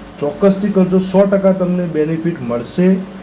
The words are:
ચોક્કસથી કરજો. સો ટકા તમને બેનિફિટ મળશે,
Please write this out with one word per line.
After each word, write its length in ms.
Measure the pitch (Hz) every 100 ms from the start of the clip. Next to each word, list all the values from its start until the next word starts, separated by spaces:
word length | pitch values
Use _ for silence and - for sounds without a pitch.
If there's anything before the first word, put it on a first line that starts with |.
| - -
ચોક્કસથી 500 | 147 - 196 190 202
કરજો. 300 | 190 180 185
સો 280 | - 185 196
ટકા 260 | 196 190
તમને 320 | 185 180 180
બેનિફિટ 580 | 175 151 151 165 170 165
મળશે, 540 | 120 120 117 - 185 190 - -